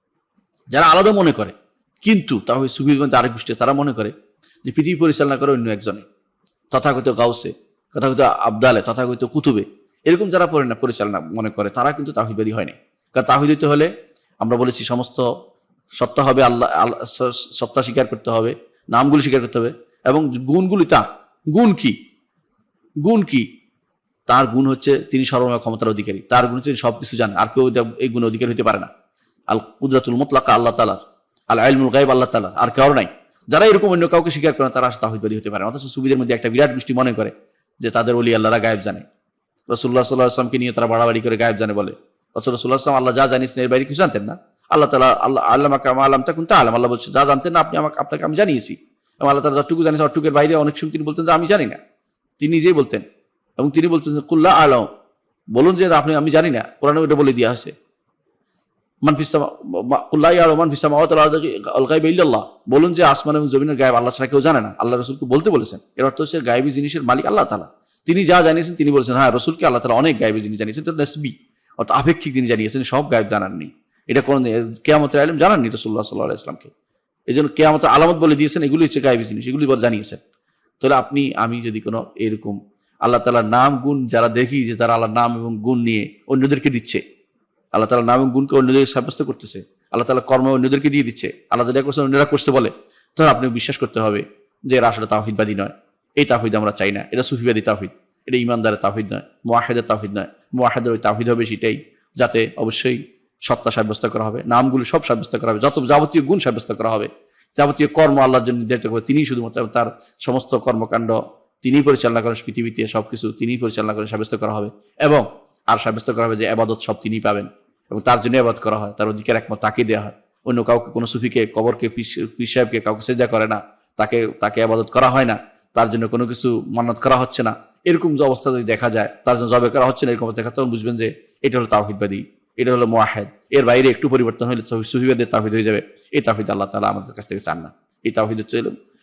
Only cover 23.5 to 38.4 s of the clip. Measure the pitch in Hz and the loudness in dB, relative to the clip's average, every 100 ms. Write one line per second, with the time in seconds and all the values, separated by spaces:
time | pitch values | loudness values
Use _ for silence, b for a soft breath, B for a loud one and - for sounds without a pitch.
23.5 | - _ _ _ _ _ _ - 123 131 | -8 _ _ _ _ _ _ 2 2 2
24.5 | 120 135 131 143 135 - 131 131 131 123 | 0 0 0 0 0 0 -2 0 0 0
25.5 | 120 117 113 110 104 107 98 - 123 123 | -2 -4 -4 -2 -4 -6 -10 0 0 2
26.5 | 123 135 123 123 110 - 113 110 92 110 | -2 -4 -2 -2 -4 -6 -4 -2 0 0
27.5 | - 127 120 113 117 127 120 117 110 120 | 2 2 2 -2 -4 -4 -2 -2 -2 -4
28.5 | 117 110 101 90 - _ _ _ _ - | -2 -2 -2 -6 -16 _ _ _ _ -4
29.5 | 107 - - 135 131 123 120 143 - - | -4 -4 -6 0 0 0 -2 0 0 4
30.5 | 113 117 117 107 95 - _ _ _ - | 2 2 2 0 -2 -10 _ _ _ -2
31.5 | 113 120 135 131 127 139 127 127 113 95 | 2 4 4 4 4 4 4 2 0 -2
32.5 | - 117 123 135 139 165 - _ _ - | 0 0 4 4 4 0 -6 _ _ -2
33.5 | 147 220 202 202 180 170 170 165 151 151 | 4 6 6 4 2 2 2 2 0 0
34.5 | 139 131 127 123 117 110 110 107 110 107 | 0 0 0 -2 0 -6 -4 -4 -4 -6
35.5 | 101 101 135 135 135 131 135 120 120 117 | -6 -6 -8 -10 -4 0 0 0 -2 0
36.5 | 117 147 127 - 127 131 110 110 - _ | 2 2 0 -4 -2 -2 -2 -6 -8 _
37.5 | _ _ - 110 117 117 120 117 113 | _ _ -10 -4 -2 0 0 2 2